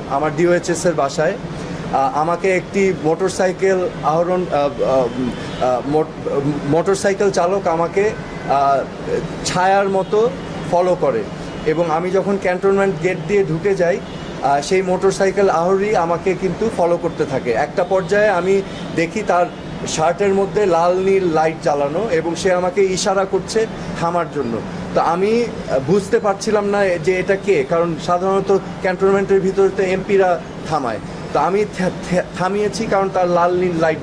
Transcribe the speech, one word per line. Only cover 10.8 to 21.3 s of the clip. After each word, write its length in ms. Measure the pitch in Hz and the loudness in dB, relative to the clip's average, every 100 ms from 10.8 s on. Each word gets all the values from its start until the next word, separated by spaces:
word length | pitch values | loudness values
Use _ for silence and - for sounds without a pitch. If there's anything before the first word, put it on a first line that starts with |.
| 185 170 | 2 2
করে 220 | 147 113 98 - - - 151 | 2 0 -4 -8 -10 -6 -2
এবং 260 | 156 170 | 0 0
আমি 200 | 156 180 | 0 0
যখন 260 | 185 180 196 | 0 0 0
ক্যান্টনমেন্ট 540 | 196 180 196 196 196 165 | 0 0 2 2 2 0
গেট 140 | 170 185 156 | -2 -2 0
দিয়ে 180 | 202 165 | 0 2
ঢুকে 300 | 160 202 190 | 0 0 2
যাই, 240 | 170 208 - - - - | 2 0 -4 -12 -10 -4
আহ, 180 | 131 143 | 0 0
সেই 200 | 143 190 | 2 0
মোটরসাইকেল 680 | 185 180 190 170 196 185 196 | 2 2 2 2 0 2 2
আহরি 460 | 160 175 190 208 214 | 2 2 2 2 0
আমাকে 380 | 170 170 196 165 | 0 0 -2 -2
কিন্তু 280 | 185 170 226 220 | -2 -2 -2 0
ফলো 200 | 170 175 | 2 2
করতে 280 | 165 160 147 | -2 -2 -2
থাকে। 260 | 135 120 | -2 -2
একটা 320 | 113 151 - | 0 0 -2
পর্যায়ে 460 | 175 190 170 202 214 | 0 0 2 2 2
আমি 320 | 180 180 196 190 - - - | 2 2 0 0 -8 -6 -2
দেখি 280 | 165 214 208 | -2 -2 0
তার 180 | 175 170 - - - - | 2 2 -2 -12 -10 -6
শার্টের 460 | - 160 175 202 | 0 0 2 2
মধ্যে 320 | 196 196 170 208 | 2 0 0 2
লাল 320 | 165 175 185 | 4 4 2
নীল 360 | 190 190 185 | 2 2 2